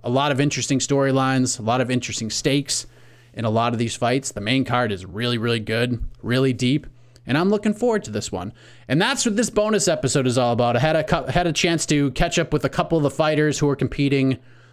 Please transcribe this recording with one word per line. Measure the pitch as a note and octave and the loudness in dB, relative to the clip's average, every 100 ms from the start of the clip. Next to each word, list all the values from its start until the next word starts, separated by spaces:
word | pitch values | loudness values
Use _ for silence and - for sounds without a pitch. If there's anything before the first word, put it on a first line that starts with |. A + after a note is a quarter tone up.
A | - | 0
lot | B2+ D3 | 0 2
of | C3 | 2
interesting | C#3+ C3+ A#2+ C3+ | 0 0 -2 -2
storylines, | - C#3 C3+ C3 C3 C3 B2+ - | 2 2 2 2 2 2 0 -2
a | |
lot | G#2+ B2 | -2 0
of | B2 | 0
interesting | B2+ - G#2 A2 | -2 -4 -6 -6
stakes | - D3 C#3+ C#3 - - - - - - | -4 0 0 0 -6 -6 -20 -20 -20 -18
in | - A2+ | -6 -2
a | |
lot | A2 A#2 | 0 0
of | A#2 | 0
these | A#2 - | -2 -2
fights. | A#2+ C3 C3+ | 0 0 -2
The | - | -8
main | G#2 C3 B2+ | -2 0 0
card | B2 A#2+ | 0 0
is | G2 F#2 | -4 -8
really, | G2+ A#2+ A#2+ | -6 -2 0
really | A#2 A#2 | 0 -2
good, | G#2+ A2 B2 A#2 - - | -2 -2 -2 -2 -6 -8
really | G#2+ B2 C3+ | -2 0 2
deep. | A#2+ B2 C#3+ - - - - - | 2 0 0 -4 -20 -20 -20 -2
And | C3+ | 0
I'm | F#3 | 2
looking | G#3 G#3 | 2 0
forward | G#3 B3 A3 | 0 0 0
to | - | -2
this | G#2+ - | -8 -6
one. | F#2 F2+ - - - - | -8 -8 -14 -20 -20 -2
And | C3+ | 0
that's | G#3+ C#4 A#3+ | 2 0 0
what | G#3 | 0
this | A3+ | 0
bonus | - G#3 G#3+ F3+ | 0 2 2 2
episode | D#3 C3+ D3 B2+ | 0 0 2 2
is | B2 | 2
all | A#2+ | 2
about. | A#2 A#2+ A#2+ | 2 2 2
I | |
had | D#3 D#3 | 2 2
a | D#3 | 0
cou-, | E3 C3+ | -2 0
had | F3 F3 | 0 0
a | |
chance | D3+ E3+ E3 - | 0 0 0 0
to | D3+ C#3+ | 2 2
catch | B2+ E3+ F3 | 0 0 0
up | D#3 | 0
with | D3+ C3+ | 0 -2
a | |
couple | - E3+ E3 | -2 0 2
of | |
the | C#3+ | 0
fighters | - D#3 D3+ D3+ C3+ | 2 0 2 2 2
who | D3 | 0
are | C3+ | 0
competing | C3+ - C#3 C#3 C3+ C3 - - - | -2 0 0 2 2 0 -8 -20 -20